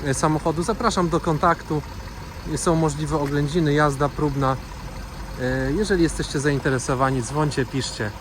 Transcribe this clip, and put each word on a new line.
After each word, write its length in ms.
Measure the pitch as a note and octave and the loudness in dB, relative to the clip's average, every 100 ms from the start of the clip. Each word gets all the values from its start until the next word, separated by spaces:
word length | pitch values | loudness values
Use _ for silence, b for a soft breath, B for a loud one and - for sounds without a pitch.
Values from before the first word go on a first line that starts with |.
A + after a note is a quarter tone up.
| C#3+ | -2
y, 60 | |
samochodu. 500 | C3 D#3+ D#3 E3 D#3 | 0 2 2 0 0
Zapraszam 460 | F3 G#3+ A#3+ F#3+ F3 | 0 0 2 2 2
do 100 | E3 | 2
kontaktu. 640 | F3 D3+ F3+ E3 - D3+ - - - - - - - | 0 2 4 2 0 -4 -4 -12 -12 -12 -12 -10 -6
Y, 40 | D#3 | -2
są 180 | - D#3+ | 2 4
możliwe 440 | D#3 C#3+ D3+ D3+ | 2 0 -2 0
oględziny, 540 | C#3+ C#3+ C#3+ E3+ D#3 | 0 0 0 2 2
jazda 360 | D3 D3+ C3+ C#3+ | 4 4 2 -2
próbna. 440 | - D3+ C#3 C3 | 0 -2 2 0
Y, 1200 | C3 - - - - - - - - B2+ C3 C3+ D#3 | 0 -6 -12 -12 -10 -12 -10 -10 -4 -2 0 0 0
jeżeli 260 | G3+ F#3+ | 2 4
jesteście 360 | E3 - D#3 D3 | 2 2 -4 0
zainteresowani, 840 | C#3+ C#3 D3 C3 - C3 C3+ C3 | 2 2 2 0 0 2 2 2
dzwońcie, 420 | A2+ C#3+ D3+ C#3 B2 | -2 0 0 0 -2
piszcie. 460 | - - - A2 - | -2 -4 -4 -6 -6